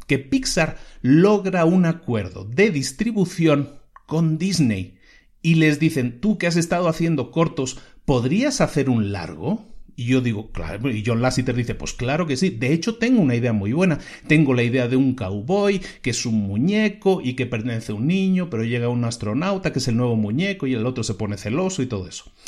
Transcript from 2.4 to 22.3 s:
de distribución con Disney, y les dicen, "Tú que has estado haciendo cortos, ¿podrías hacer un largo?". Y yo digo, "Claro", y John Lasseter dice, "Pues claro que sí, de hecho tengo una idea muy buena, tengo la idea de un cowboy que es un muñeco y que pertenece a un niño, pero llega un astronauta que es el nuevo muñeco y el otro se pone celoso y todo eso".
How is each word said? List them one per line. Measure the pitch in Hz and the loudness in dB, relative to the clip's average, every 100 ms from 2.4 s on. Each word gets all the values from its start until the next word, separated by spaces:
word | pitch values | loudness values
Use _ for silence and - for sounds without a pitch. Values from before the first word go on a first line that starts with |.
| 101 | -6
de | 127 214 | 2 2
distribución | 151 127 - 220 214 180 - 160 143 143 - - - - | 2 -4 -4 -2 0 -2 2 4 4 0 -8 -20 -20 -6
con | 156 165 156 | 0 0 0
Disney, | 185 175 131 98 92 - _ - _ _ 160 | 0 2 2 0 -6 -14 _ -20 _ _ 2
y | 160 | 4
les | 156 147 | 4 4
dicen, | 160 143 123 - | 2 2 -2 -2
"Tú | 208 202 | -2 0
que | 175 | 0
has | 170 | 0
estado | 165 175 180 | 0 0 0
haciendo | 160 165 156 123 | 0 0 0 -2
cortos, | - 160 - 131 - - - | 0 0 0 -6 -6 -16 -8
¿podrías | - 131 123 180 285 262 | 0 0 2 0 0 0
hacer | 165 156 135 | 0 0 0
un | 120 101 | 2 0
largo?". | 98 82 76 110 220 - - - - | -4 -8 -8 -4 -4 -6 -18 -16 -8
Y | 120 | 0
yo | 131 | 0
digo, | 120 104 110 | 0 -2 -6
"Claro", | - 80 101 135 | -10 -8 -6 -4
y | 110 107 | -4 -2
John | 113 | 0
Lasseter | 127 127 127 120 | 2 0 0 0
dice, | 113 | -2
"Pues | 110 - | -6 -8
claro | - 120 151 170 | -6 -4 -2 -2
que | 127 | 0
sí, | 185 | -2
de | 113 123 | 0 0
hecho | 165 196 226 | 0 0 -2
tengo | 233 254 | 2 4
una | 147 120 | 4 2
idea | 120 | 0
muy | 107 98 | 0 0
buena, | 131 190 147 - - - | 0 2 0 -6 -10 2
tengo | 151 143 | 4 6
la | 123 | 4
idea | 120 127 120 | 2 2 2
de | 127 | 2
un | 135 127 | 2 0
cowboy | 95 101 113 196 202 196 - - | -4 -4 -2 0 2 0 -4 -8
que | - | -6
es | 110 123 | -4 0
un | 110 | 0
muñeco | 98 101 151 208 214 - 196 180 | 0 0 0 2 0 0 0 2
y | 127 123 | 0 -4
que | 120 | -4
pertenece | 117 117 117 - | -4 -4 -6 -6
a | 104 | -4
un | 135 | 0
niño, | 190 190 185 175 | 2 2 0 0
pero | 110 117 | -2 -2
llega | 120 120 | -2 0
un | 123 117 | 0 -2
astronauta | 110 104 113 180 190 180 | -4 -4 -2 -2 -2 -2
que | 135 | -2
es | 123 | 0
el | 113 | 0
nuevo | 123 113 | 2 2
muñeco | 104 120 196 196 135 | 0 0 -2 -2 -2
y | |
el | 120 117 | -2 -2
otro | 127 110 | -4 -4
se | |
pone | 104 107 104 | -4 -6 -6
celoso | 107 131 185 185 | -4 -2 -2 -2
y | 127 | -4
todo | 104 85 | -4 -8
eso". | - - | -12 -18